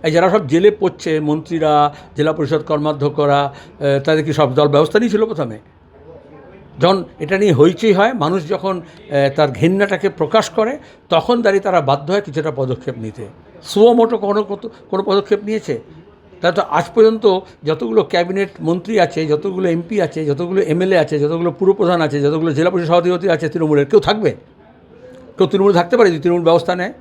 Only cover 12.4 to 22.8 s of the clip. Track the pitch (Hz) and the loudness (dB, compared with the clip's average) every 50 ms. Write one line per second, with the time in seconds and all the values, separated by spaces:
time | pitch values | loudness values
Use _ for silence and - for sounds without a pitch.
12.4 | 151 160 135 139 135 127 127 - - 135 123 120 113 110 104 - 113 98 - - | -6 -4 -4 -4 -4 -4 -4 -6 -6 -10 -10 -8 -12 -12 -12 -14 -18 -18 -18 -20
13.4 | - - - - - - - 202 220 240 240 254 233 226 247 208 196 202 202 214 | -20 -20 -20 -20 -16 -4 2 6 6 6 6 4 2 2 0 -4 -2 -2 -2 -2
14.4 | 208 202 202 202 - 226 - - - - - 190 196 196 196 202 202 - 208 202 | -2 -4 -8 -10 -12 -16 -18 -18 -10 -6 -6 -4 -2 0 0 0 2 0 -2 -2
15.4 | 208 208 220 214 - - 131 - - - - - - - - _ _ - - - | -2 -6 -6 -6 -4 -6 -8 -8 -8 -16 -20 -20 -20 -20 -20 _ _ -20 -14 -2
16.4 | - 175 180 202 - - - 165 175 - - 233 220 220 226 220 226 214 185 185 | -2 0 0 0 -2 0 -2 -2 -2 -2 2 4 4 4 4 2 0 2 0 0
17.4 | 185 - - _ - 147 156 147 127 113 110 113 135 - - 175 175 175 190 196 | -4 -10 -20 _ -6 -6 -4 -4 -4 0 0 0 0 2 0 -2 -2 0 -2 -4
18.4 | 196 - - - 160 160 170 185 175 202 226 208 175 - - 156 160 147 151 151 | -4 -6 -6 -6 -2 -2 -2 -2 -4 -2 0 0 0 0 0 -6 -2 -2 -2 -2
19.4 | 151 202 185 185 190 175 165 170 170 165 226 202 175 156 - 156 156 147 139 135 | -2 -6 -6 -2 -2 -2 -2 -2 -4 -4 -2 -2 -2 -2 -4 -6 -4 -4 -4 -4
20.4 | 175 175 190 190 190 160 151 170 185 190 190 170 151 - 156 147 143 147 165 170 | -4 -2 -2 -2 0 0 0 0 0 2 2 2 2 2 0 -2 0 0 -2 -2
21.4 | 170 170 151 - 190 185 196 202 202 170 180 170 160 143 135 147 139 143 156 160 | -2 -4 -2 2 2 2 2 4 2 0 2 0 0 -2 0 0 0 0 0 0
22.4 | 160 165 151 147 165 180 185 180 | -2 -2 0 0 0 0 0 -2